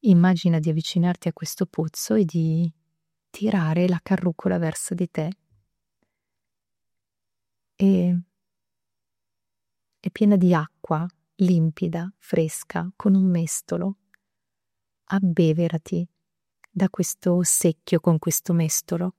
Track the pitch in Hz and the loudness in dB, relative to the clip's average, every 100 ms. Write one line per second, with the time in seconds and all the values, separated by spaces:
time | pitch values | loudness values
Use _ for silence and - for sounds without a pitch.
0 | 240 175 180 175 175 165 156 160 - 180 | 6 6 6 2 2 0 0 -2 -2 0
1 | 175 175 - - 156 - 180 - 165 - | 0 -2 -6 -8 -12 -6 -6 -4 -6 -6
2 | - 220 175 170 160 160 170 - _ _ | -2 0 0 0 0 0 -2 -6 _ _
3 | _ _ _ - 208 208 156 160 180 175 | _ _ _ -6 -2 0 0 0 0 -2
4 | - 190 180 160 185 180 165 160 - 175 | -2 -2 -2 -4 -4 -2 -2 -6 -8 -6
5 | 175 - 156 190 _ _ _ _ _ _ | -6 -4 -8 -8 _ _ _ _ _ _
6 | _ _ _ _ _ _ _ _ _ _ | _ _ _ _ _ _ _ _ _ _
7 | _ _ _ _ _ _ _ _ 196 190 | _ _ _ _ _ _ _ _ 2 4
8 | 175 175 175 _ _ _ _ _ _ _ | 2 0 -4 _ _ _ _ _ _ _
9 | _ _ _ _ _ _ _ _ _ _ | _ _ _ _ _ _ _ _ _ _
10 | - - 214 202 180 170 156 _ - 156 | -10 0 4 4 4 2 0 _ -4 -4
11 | 175 _ _ _ 185 175 160 156 175 165 | -4 _ _ _ 2 4 2 -2 -6 -4
12 | 175 - - - 160 - - 175 175 - | -10 -14 -4 -2 -2 -6 -10 -8 -8 -4
13 | 208 190 190 175 165 - - 175 185 196 | 2 4 4 0 -2 -6 -6 -4 -4 -8
14 | _ _ _ _ _ _ _ _ _ _ | _ _ _ _ _ _ _ _ _ _
15 | _ 190 190 165 165 156 165 160 - 175 | _ -2 0 2 2 2 -2 -4 -6 -6
16 | 175 _ _ _ _ _ _ 190 185 - | -6 _ _ _ _ _ _ -2 -2 0
17 | 175 - - 175 175 - 175 160 - 170 | -6 -2 0 0 0 2 0 -2 -2 0
18 | 175 160 - 156 - 170 160 - - 170 | 2 0 0 -4 -2 0 0 -4 -6 -6
19 | 180 | -6